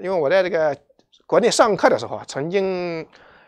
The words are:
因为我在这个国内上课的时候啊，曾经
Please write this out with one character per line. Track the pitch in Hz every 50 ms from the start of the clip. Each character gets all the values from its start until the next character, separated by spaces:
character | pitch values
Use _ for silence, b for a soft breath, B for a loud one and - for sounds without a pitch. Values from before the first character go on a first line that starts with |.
因 | - 185
为 | 196
我 | 180 151 135
在 | 175 196 185
这 | 180
个 | 190 165 156 151 139 - _ _ _ _ _ _ _ _ _
国 | - - 160
内 | 254 220
上 | - - 302 123 190
课 | - - 262
的 | 180 113
时 | 117
候 | - -
啊， | 104 107
曾 | - - 131 139 165
经 | 180 202 190 190 185 180 180 175 170 165 156 b b b b b b b b